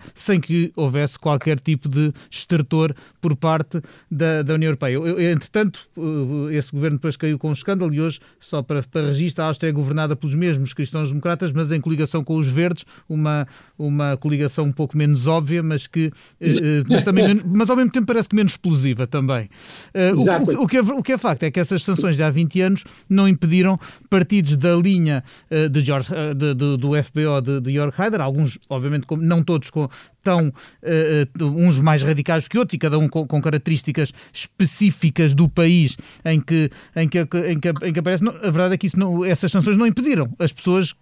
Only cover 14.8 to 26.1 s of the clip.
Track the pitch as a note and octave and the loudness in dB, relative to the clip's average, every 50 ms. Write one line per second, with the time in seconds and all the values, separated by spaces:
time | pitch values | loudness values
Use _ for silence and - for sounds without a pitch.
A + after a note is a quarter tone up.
14.8 | D#3 C3 - D3+ D3+ D3 D3 C3 A#2+ D3 D#3+ E3 D#3 C#3 E3 F3 E3 D#3+ D#3 C#3+ | -4 -2 0 0 2 2 2 2 2 2 0 0 0 0 -2 -2 -2 -2 -2 -4
15.8 | - - - E3 D#3+ D#3 - - - - _ _ - E3 - A3 E3+ D3+ D3+ D3 | -6 -4 -4 -2 -2 -2 -4 -8 -20 -20 _ _ 0 0 2 2 2 2 0 0
16.8 | C3+ - - - - G3+ F#3+ F#3+ G#3 G3 G#3 G#3+ - F#3 F3+ G#3 A3+ G3 B3+ B3 | 2 2 2 2 2 2 4 4 4 4 4 2 0 0 2 2 2 2 2 2
17.8 | C4 A3+ - C4 A3 F#3+ A#3+ A3+ A3 - - G#3+ G#3 F#3 - - - F3+ E3 C#3 | 2 2 2 0 0 0 0 -2 0 0 0 2 2 2 0 -2 -2 0 0 0
18.8 | C3 C#3 B2 A2 B2+ A#2 - D3 C3+ C3 C3+ A#2+ A2 G2 - - - - - - | 0 0 -2 -2 -4 -4 -2 -2 -2 0 -2 -2 -4 -8 -12 -20 -20 -20 -20 -20
19.8 | - - _ F#3+ F3+ F#3 F3 D3+ B2+ F#3 F#3 - C#4 F3+ - A#3 C#4 F3 - B3+ | -20 -10 _ 0 2 2 2 4 4 4 2 2 2 0 0 0 0 2 2 2
20.8 | A#3+ G3 C#4+ C#4 - - C4 A3+ - A#3+ D#3+ B2 - D#3 C3+ F#3 F3 - G3 E3+ | 2 2 0 -2 -2 -2 -2 -2 0 -2 -2 -2 -2 -4 -2 -2 -2 0 -2 -4
21.8 | - - F#3+ D#3+ - F#3 D#3+ C#3 D#3+ D#3 C#3+ D3+ E3 D#3 - F#3 F#3 F#3 G3 - | -2 -2 -2 0 0 0 0 2 0 0 2 0 0 0 0 0 2 2 0 0
22.8 | - - - - _ _ F#3+ G3 G3 G3 F#3+ D3 - D#3+ E3 F#3 F3+ F#3+ F#3+ F3 | -2 -10 -20 -20 _ _ 2 4 4 4 4 4 2 2 4 4 4 4 2 0
23.8 | - - - - - - - F#3+ F3+ - G#3 G3+ F3 C#3+ D3+ C#3 B2+ F3 F3 E3+ | -4 -10 -20 -20 -6 0 2 2 2 4 2 2 2 2 0 2 2 2 4 4
24.8 | F3 G3 G3 F3+ E3 D#3 D3 C3 B2 - - - _ _ D#3+ D#3 D#3 D#3 C3+ D3+ | 4 4 4 2 2 2 0 -2 -4 -8 -18 -20 _ _ 0 0 0 2 2 2
25.8 | C#3+ B2+ C#3+ C#3 B2+ C#3 | 2 2 0 -2 -2 -4